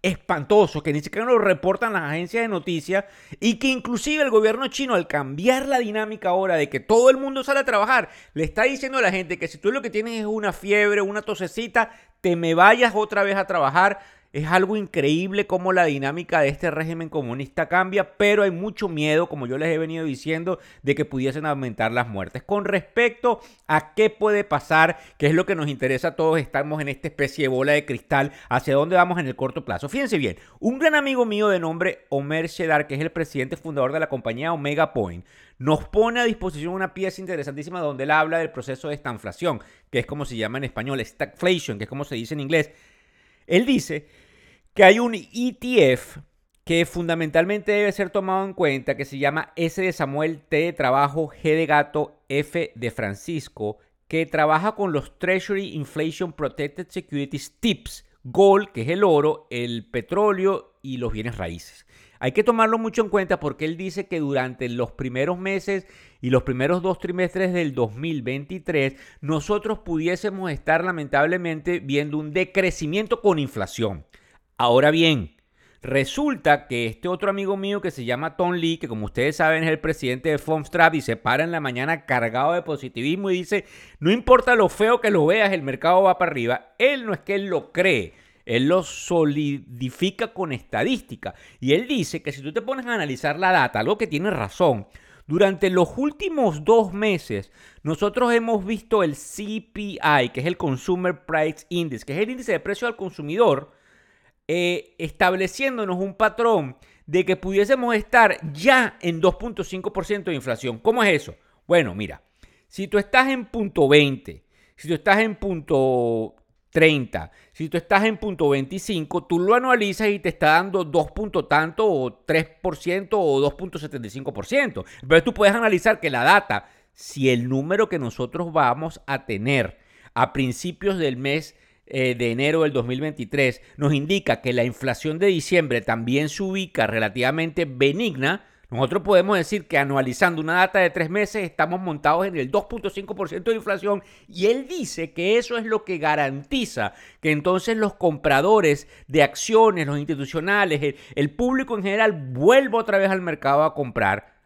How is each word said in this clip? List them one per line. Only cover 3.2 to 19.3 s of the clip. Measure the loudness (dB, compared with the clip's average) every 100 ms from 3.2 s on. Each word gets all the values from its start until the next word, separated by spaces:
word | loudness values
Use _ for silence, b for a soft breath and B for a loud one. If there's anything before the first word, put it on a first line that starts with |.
| B B
y | 0 2
que | 0
inclusive | -2 -4 -4 -2 0
el | 4
gobierno | 6 4 0 -4
chino, | -4 -2 0
al | 0
cambiar | -4 -6 -2 2 2 2
la | -2
dinámica | 0 -4 -6 -4 0
ahora | 0 2 0
de | 0
que | -4
todo | 2 6 8
el | 6
mundo | 2 -6
sale | 0 0
a | 2
trabajar, | 0 2 2 0 B B
le | -6 -4
está | 0
diciendo | 0 0 -4 0
a |
la | 0
gente | 0 -4 -6
que | -8
si | -4
tú | -2
lo | -2
que | -4
tienes | -4 -4 -6
es | -4
una | -2 -4
fiebre, | -4 0 4 4 2
una | 0 -4
tosecita, | -6 -6 -6 -6 -2 0 0 B B _
te | 0 0
me | 2 6
vayas | 8 8 4 2
otra | -2 0
vez | 0 0
a | -2
trabajar. | 0 2 4 4 2 B B B
Es | -8 0
algo | 2 2 -2
increíble | -4 0 0 0 -2 -4 -2
cómo | -2 0
la | 2 2
dinámica | 0 -4 -6 -2 2
de | 2
este | 0 -4
régimen | -4 -6 -8 -6
comunista | -6 -6 -8 -8 -6 0
cambia, | 0 2 0 -2 _
pero | 4 4
hay | 2
mucho | 0 -8 -6 -6
miedo, | -2 2 2
como | 0